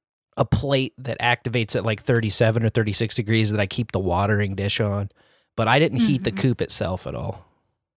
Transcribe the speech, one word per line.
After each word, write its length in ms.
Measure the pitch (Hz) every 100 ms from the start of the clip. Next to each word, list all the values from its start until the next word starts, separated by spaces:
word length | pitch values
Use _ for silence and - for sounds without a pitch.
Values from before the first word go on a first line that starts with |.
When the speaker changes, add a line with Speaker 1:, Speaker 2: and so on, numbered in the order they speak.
| _ _ _ -
Speaker 1:
a 100 | 131
plate 480 | - 139 139 131 -
that 220 | 131 -
activates 560 | 120 120 123 120 110 113
at, 100 | 107
like, 160 | 107
thirty-seven 600 | - 117 110 - 113 113
or 60 | 113
thirty-six 460 | 117 107 101 113 -
degrees 360 | 104 110 107
that 80 | 107
I 60 | 98
keep 260 | - 117
the 80 | 95
watering 560 | 95 87 101 104 104 98
dish 240 | 98 -
on, 300 | 104 101 101 _ _ _ _ -
but 120 | 110
I 120 | 131
didn't 200 | 160 -
heat 240 | 220 135
the 80 | -
Speaker 2:
Mm-hmm. 80 | 98
Speaker 1:
coop 200 | 131 117
itself 460 | - - 92 92 -
at 80 | 58
all. 300 | 95 - - _ _ _ _